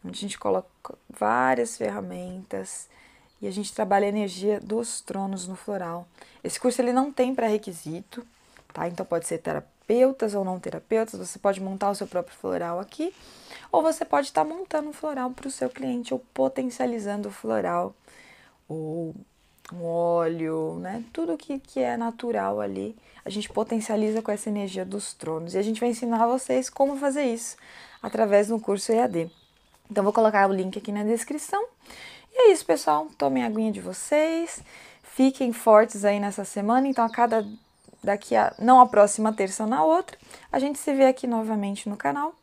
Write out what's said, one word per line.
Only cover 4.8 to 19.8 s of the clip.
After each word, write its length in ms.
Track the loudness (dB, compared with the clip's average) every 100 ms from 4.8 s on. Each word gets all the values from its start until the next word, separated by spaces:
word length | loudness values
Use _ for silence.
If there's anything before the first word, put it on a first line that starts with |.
| -4 -10
tronos 460 | -8 -6 -6 -6 -10
no 80 | -12
floral. 520 | -8 -6 -6 -8 -12 _ -20 -12
Esse 160 | -8 -2
curso, 200 | -2 0
ele 100 | 0
não 180 | 2 0
tem 220 | 0 0
pré-requisito, 880 | 0 0 0 -4 -12 -10 -12 -12 -18 -18 _ _ -20 _
tá? 160 | -6 -6
Então, 160 | -6
pode 220 | -4 -4 -4
ser 140 | -6
terapeutas 960 | -4 -6 -8 _ _ 4 4 4 -2 -2
ou 100 | -4
não 140 | -4
terapeutas, 600 | -8 -10 _ -2 -2 -6
você 200 | -12 -2
pode 200 | -2 0
montar 300 | -4 -2 -2
o 60 | -2
seu 100 | -4
próprio 320 | -4 -6 -8
floral 420 | -4 -2 -2 -4
aqui, 320 | -8 -6 -8 -8 -20 -20 -20 -20 0
ou 100 | 2
você 240 | 4 0 0
pode 260 | 0 2
tá 120 | 0
montando 440 | 0 -2 -4 -4 -4
um 60 |
floral 380 | -8 -6 -4 -6
pro 180 | -6 -12
seu 180 | -6 -6
cliente, 460 | -4 -6 -6 -4
ou 60 | -6 -6
potencializando 1000 | 0 0 0 -6 -2 -4 -2 -6 -6 -8
o 20 |
floral, 640 | -8 -2 -2 0 -2 -4 -8 _ -20 -20 -20 _ _ _
ou 460 | -8 -6 -6 -8 -10 -20 _ _ _ -18
um 100 | -10